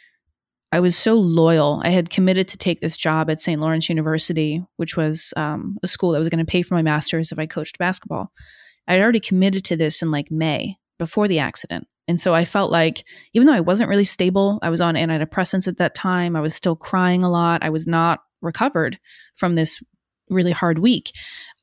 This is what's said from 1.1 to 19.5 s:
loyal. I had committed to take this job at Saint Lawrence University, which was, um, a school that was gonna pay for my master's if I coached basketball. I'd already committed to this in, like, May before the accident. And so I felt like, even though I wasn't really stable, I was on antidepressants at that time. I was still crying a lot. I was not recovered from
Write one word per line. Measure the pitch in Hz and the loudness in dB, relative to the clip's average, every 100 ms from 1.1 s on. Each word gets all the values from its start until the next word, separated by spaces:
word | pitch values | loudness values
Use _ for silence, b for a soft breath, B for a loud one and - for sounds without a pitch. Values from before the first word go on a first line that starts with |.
loyal. | 226 180 165 165 165 143 151 | 4 4 4 4 4 2 0
I | - | 2
had | 185 165 | 2 2
committed | - 185 190 190 | 2 2 2 0
to | - | -4
take | 185 165 | -4 -2
this | 160 - | -4 -4
job | 160 160 156 | -2 0 0
at | 160 | -2
Saint | - 151 | -2 -2
Lawrence | 156 160 156 | 0 -2 0
University, | 160 156 160 - 160 151 160 180 - | -2 0 -2 -2 -2 -2 -4 -6 -8
which | 165 - | -6 -2
was, | 156 160 - - | -2 -2 -6 -6
um, | 151 151 - 196 | -6 -6 -8 -6
a | 180 | -6
school | - 180 | -2 0
that | 151 | 0
was | 165 | 0
gonna | 165 | -2
pay | 160 180 | 0 -2
for | 170 | 0
my | 175 | 0
master's | 160 151 - 160 160 | 0 0 -2 -4 -4
if | 156 | -6
I | 156 | -8
coached | 165 156 - | -8 -10 -4
basketball. | 180 185 - - - b b b b b - | -4 -4 -6 -8 -8 b b b b b 0
I'd | 185 | 2
already | 220 226 | 4 2
committed | - 185 196 190 - | 0 2 2 0 -2
to | 165 | -2
this | 156 - | 0 -2
in, | 165 | -2
like, | 147 143 | -2 -4
May | 156 160 143 - - _ - | -2 -2 -2 -6 -12 _ -10
before | 170 214 208 | -4 0 0
the | 160 | 0
accident. | 127 - - - - _ - | -2 -6 -10 -12 -12 _ -4
And | 175 | 0
so | 185 | 2
I | 165 | 2
felt | 170 202 190 | 2 0 2
like, | 170 160 - B B B | 2 0 -2 B B B
even | 226 285 | 4 6
though | |
I | 233 | 6
wasn't | 170 202 - | 4 2 2
really | 202 | 2
stable, | 196 - 180 190 196 214 | 2 0 2 2 2 0
I | 170 | -2
was | 165 | 0
on | 170 | 2
antidepressants | 165 165 156 156 - 180 185 185 | 2 0 0 -2 -2 -2 -2 -2
at | 165 | -2
that | 180 - | -2 -2
time. | 190 180 175 160 | -2 0 0 -2
I | |
was | 156 | -2
still | - 180 160 | -2 -2 -2
crying | - 185 180 180 | -2 0 2 4
a | 180 | 2
lot. | 175 170 170 | 2 2 0
I | 160 | -2
was | 156 165 | -4 0
not | 165 165 - _ _ | 0 2 -2 _ _
recovered | 170 - 262 170 147 - b b b | -8 -2 -2 0 -2 -6 b b b
from | - 180 | -2 0